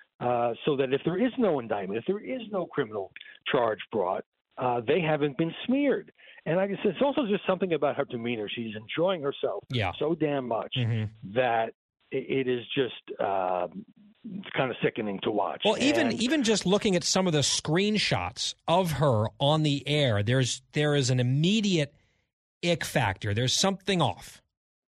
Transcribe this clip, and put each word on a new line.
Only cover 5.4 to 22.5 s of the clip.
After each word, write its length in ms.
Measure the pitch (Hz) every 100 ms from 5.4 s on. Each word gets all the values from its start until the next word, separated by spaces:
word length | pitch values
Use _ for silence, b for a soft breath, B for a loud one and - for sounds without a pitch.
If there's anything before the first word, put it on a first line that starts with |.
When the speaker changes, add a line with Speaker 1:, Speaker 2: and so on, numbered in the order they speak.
| 165 -
Speaker 1:
smeared. 480 | - 269 285 190 - B B B
And 160 | 160 175
I 60 | 202
guess 120 | 185
it's 160 | 214 151
also 260 | 277 277 214
just 180 | 202 -
something 260 | 185 190
about 240 | 156 147 127
her 80 |
demeanor. 460 | 143 120 117 117 101
She's 260 | 120 113 107
enjoying 460 | 110 - 180 180
herself 420 | 139 - 127 - -
Speaker 2:
Yeah. 220 | 127 92 -
Speaker 1:
so 160 | 151
damn 320 | 165 151 139 123
much 280 | 113 - 131
Speaker 2:
Mm-hmm. 280 | 113 117 107 - 95
Speaker 1:
that 400 | 113 123 113 113 - _ _ _
i-, 40 | 135
it 300 | - 135 127
is 160 | 123 110
just, 440 | 139 120 - - -
uh, 500 | 104 98 92 90 87 90 - _ - _ - - -
kind 160 | - 131
of 60 | -
sickening 360 | 147 - 107 95
to 100 | 117
watch. 320 | 104 90 -
Speaker 2:
Well, 140 | 202 -
even, 280 | 262 311 269
Speaker 1:
And 140 | -
Speaker 2:
even 200 | 247 311
just 220 | 226 196 180
looking 280 | 202 220
at 80 | 175
some 240 | - 190 185
of 60 |
the 80 | 151
screenshots 1160 | 131 - - 165 208 208 - 107 90 - - - -
of 240 | 175 180
her 360 | 135 151 110 110 -
on 220 | 143 156
the 200 | 151 139 143
air, 340 | 151 135 104
there's, 380 | 104 131 123 - -
there 220 | 147 151
is 140 | 147 123
an 100 | 127
immediate 760 | 123 139 170 220 202 165 143 _ _ _ _ _ _